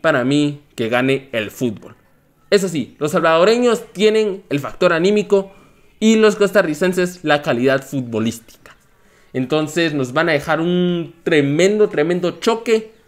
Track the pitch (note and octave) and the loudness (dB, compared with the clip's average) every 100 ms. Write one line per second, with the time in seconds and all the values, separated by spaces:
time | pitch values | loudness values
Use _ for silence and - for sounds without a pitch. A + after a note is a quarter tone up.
0 | D#3+ D3 B2 D3 D3 C#3+ _ - A2+ A#2+ | 0 0 2 0 0 -4 _ -8 -2 0
1 | C3 C3+ C3+ A#2 G2+ - B2 G2 - - | 0 -2 -4 -6 -6 -4 -6 -6 -16 -20
2 | _ _ _ _ - G3+ F#3 D#3+ A2 - | _ _ _ _ -2 0 0 -6 -8 -6
3 | D3 E3+ D#3+ D#3+ F#3 A#3 B3 A3+ - F3+ | -4 0 2 4 4 4 2 0 -4 0
4 | G#3+ A3 G#3+ F#3+ - C#3+ C3 - F3+ E3 | 2 2 0 -4 -6 -6 -6 -2 0 2
5 | F#3 G#3 F#3+ G3+ F#3+ - - _ _ - | 2 0 2 0 -2 -12 -20 _ _ -2
6 | A3 A3 A3 G3 G3+ G3+ F3 D3+ F#3 F#3 | 2 4 4 2 0 2 0 0 -2 0
7 | F3+ - D3+ D3 D#3 A#2+ C3 C3+ C3+ C#3 | -4 -4 -2 0 0 0 2 0 -2 -8
8 | B2 A2 A2+ - - - - - _ _ | -6 -4 -4 -6 -14 -20 -20 -20 _ _
9 | _ _ _ B2+ B2+ D#3 D3+ E3+ E3 D3 | _ _ _ -6 -2 -2 -2 -2 -2 -2
10 | B2+ C#3 E3+ D3 D#3 D#3 E3 F3+ F3+ F3 | -4 -2 0 -2 -2 -2 0 0 0 -2
11 | D#3 - - D#3+ C#3 D3 F#3+ G#3+ G#3 D#3 | -6 -8 0 2 2 2 2 4 0 0
12 | D3+ F3 F3 E3+ - A3+ A#3+ A3 A3 - | -2 0 -4 -4 -2 -2 0 -2 -2 -20